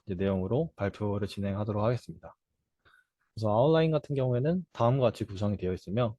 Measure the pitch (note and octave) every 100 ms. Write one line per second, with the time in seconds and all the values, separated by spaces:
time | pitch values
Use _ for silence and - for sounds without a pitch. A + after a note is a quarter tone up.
0 | - F2+ G2 F#2+ F#2+ B2 E3 - G2 -
1 | G#2 G2+ G2+ - G2 G2 G#2+ G#2 A2 B2
2 | - - - - _ _ _ _ _ _
3 | _ _ _ - G#2+ G#2+ D3 D#3+ D#3+ D3+
4 | - C3+ C3 B2 D3 F3+ E3 - A#2 C3+
5 | A#2+ - G2+ F#2+ G#2 G2 F#2 F#2 - G#2
6 | A2